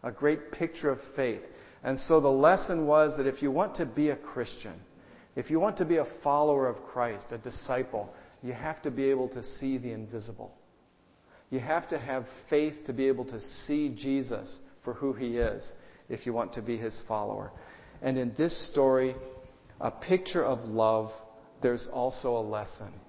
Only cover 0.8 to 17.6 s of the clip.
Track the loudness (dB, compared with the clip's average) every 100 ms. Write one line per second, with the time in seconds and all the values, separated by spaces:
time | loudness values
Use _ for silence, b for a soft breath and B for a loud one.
0.8 | -2 -2 -4 -2 -2 -2 -8 B B B
1.8 | -4 -4 6 6 8 8 8 8 2 0
2.8 | 6 6 6 4 0 0 0 2 0 -2
3.8 | -4 2 0 0 -6 -6 -6 -8 -14 -14
4.8 | -20 -20 B B B -8 0 2 2 0
5.8 | 2 2 2 -2 2 4 6 4 2 -2
6.8 | -8 -2 -2 -2 -10 -10 -8 -10 -2 -2
7.8 | -2 -4 -8 B B B -10 -6 -6 -4
8.8 | -4 0 2 2 0 -4 -10 -6 -2 -2
9.8 | -4 -8 -8 -10 -10 -14 -16 -18 _ _
10.8 | _ _ _ b b b b -6 0 -2
11.8 | 0 -6 -4 -6 -6 -16 0 2 2 -2
12.8 | -8 0 2 2 -2 -8 -10 -10 -2 0
13.8 | 0 -4 -2 0 0 -6 -8 -16 B -12
14.8 | -10 -4 -4 -2 -2 0 0 -2 -10 -14
15.8 | B B -12 -8 -4 -2 -2 -4 -6 -4
16.8 | -4 -8 -4 -2 -2 -4 -8 B